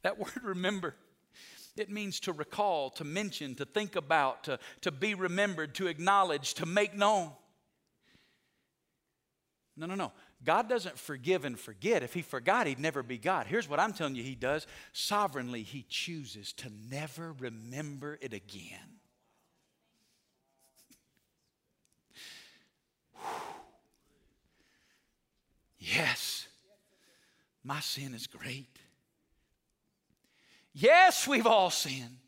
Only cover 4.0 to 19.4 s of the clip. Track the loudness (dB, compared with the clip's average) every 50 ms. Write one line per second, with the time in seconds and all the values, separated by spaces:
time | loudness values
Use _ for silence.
4 | 0 2 4 4 4 4 0 -2 -4 -6 -6 -6 -6 -12 -18 -4 -4 -4 -2 0
5 | -2 -2 0 0 -2 -2 2 2 2 2 2 -2 -4 -6 -4 -4 -2 -2 -2 0
6 | 4 6 6 6 6 6 2 0 -2 -4 -4 -4 -4 0 2 2 2 2 2 2
7 | 4 4 4 4 0 -2 -8 -16 _ _ _ _ _ _ _ _ _ _ _ _
8 | _ _ _ _ _ _ _ _ _ _ _ _ _ _ _ _ _ _ _ _
9 | _ _ _ _ _ _ _ _ _ _ _ _ _ _ _ -10 -8 -6 -4 -4
10 | -4 -6 -6 -12 -20 -20 _ _ 2 4 4 4 4 4 0 0 0 -4 -10 -12
11 | -10 -8 -8 -6 2 2 2 2 2 -2 -6 -6 -10 -14 -14 -4 0 2 2 2
12 | 2 0 -6 -6 -8 -4 -6 -2 2 4 4 4 4 0 -2 0 -2 -2 -2 -2
13 | -4 -4 -8 -4 0 0 0 0 0 0 -2 -2 -2 0 2 2 2 2 0 -2
14 | -4 -4 -4 -4 -6 -8 -8 -4 -2 0 0 -2 -4 -8 -16 -20 -20 -14 _ -6
15 | -2 0 2 2 2 2 0 -4 -6 -6 -6 -8 -10 -10 -12 -14 -12 _ -6 -6
16 | -6 -6 -6 -8 -10 -12 -14 -14 -12 -14 -12 -12 -12 -14 -14 -14 -14 -10 -8 -8
17 | -8 -8 -10 -12 -12 -12 -12 -8 -8 -8 -8 -10 -14 -12 -10 -8 -8 -8 -8 -10
18 | -10 -10 -10 -8 -10 -10 -10 -10 -12 -12 -16 -16 -16 -16 -18 -18 -20 -20 -20 -20
19 | _ _ _ _ _ _ _ _